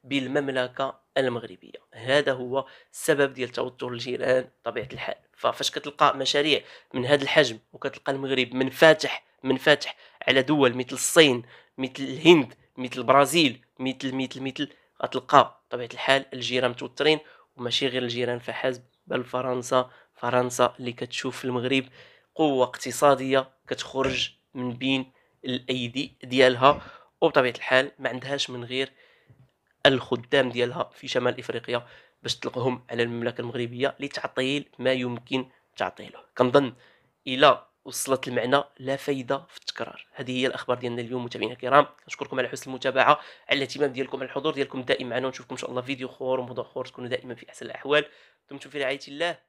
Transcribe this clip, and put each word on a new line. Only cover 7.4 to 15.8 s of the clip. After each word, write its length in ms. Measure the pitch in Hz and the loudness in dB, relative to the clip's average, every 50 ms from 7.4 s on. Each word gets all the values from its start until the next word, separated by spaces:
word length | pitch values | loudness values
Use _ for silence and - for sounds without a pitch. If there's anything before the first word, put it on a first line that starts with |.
| 147 123 113 110 _ _ - | 4 4 0 -8 _ _ -20
وكتلقى 380 | - - 139 - - _ - | -8 -8 -8 -8 -6 _ -6
المغرب 420 | 139 135 135 131 135 131 127 117 123 | -4 -4 -2 -2 0 0 0 0 0
منفتح، 680 | 127 131 131 - - 165 160 156 156 - 131 - - _ _ _ _ - | -2 -2 -2 6 8 8 8 8 8 2 -4 -4 -6 _ _ _ _ -2
منفتح 520 | 131 143 - - 156 147 - - - - _ - - _ _ - | -2 -2 2 4 4 4 4 2 -12 -12 _ -20 -20 _ _ 0
على 140 | - 127 135 | 2 4 4
دول 320 | 127 131 156 147 139 123 120 | 4 4 4 4 4 4 4
مثل 200 | 127 127 - 135 | 0 -6 -6 -6
الصين، 500 | 123 - - - 170 160 143 123 120 120 - - - _ _ _ | -4 -4 2 6 6 8 8 6 0 -4 -10 -20 -20 _ _ _
مثل 260 | - 131 127 - - 139 | -8 -8 -8 -8 -10 -10
الهند، 500 | 131 131 143 156 165 175 160 127 117 - _ _ _ _ | -8 -8 4 8 10 10 10 8 2 -6 _ _ _ _
مثل 200 | - 127 123 - | -12 -10 -10 -8
البرازيل، 600 | 127 123 117 131 139 143 127 147 175 160 131 117 - _ _ _ _ | -6 2 4 6 6 6 4 4 2 2 2 0 -4 _ _ _ _
مثل، 360 | 131 131 131 - - 135 127 | -6 -6 -6 -4 -6 -6 -4
مثل، 260 | 135 131 123 - 131 | -4 -6 -6 -8 -10
مثل، 280 | 131 135 131 - 147 - - _ _ _ _ _ - | -10 -10 -8 -8 -10 -10 -10 _ _ _ _ _ -8
غتلقى 580 | 120 - 131 - - - 139 117 - - _ _ | -4 -4 -6 -2 6 6 8 6 6 0 _ _
بطبيعة 220 | _ - 123 | _ -10 -10